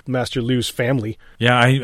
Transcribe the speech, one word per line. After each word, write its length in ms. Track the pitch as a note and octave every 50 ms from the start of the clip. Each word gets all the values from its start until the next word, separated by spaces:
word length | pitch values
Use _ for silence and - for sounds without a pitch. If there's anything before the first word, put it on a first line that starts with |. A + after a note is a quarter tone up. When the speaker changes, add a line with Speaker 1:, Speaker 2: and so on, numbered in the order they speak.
| - -
Speaker 1:
Master 340 | B2+ B2+ A#2+ - - C3
Liu's 280 | A#2 A#2+ B2+ B2 A2+ -
family. 480 | - - B2 B2 C#3 B2+ G#2 A2 A2 - - - - -
Speaker 2:
Yeah, 180 | A2+ A#2+ B2 A#2+
I, 220 | A#2+ B2+ C3 C3+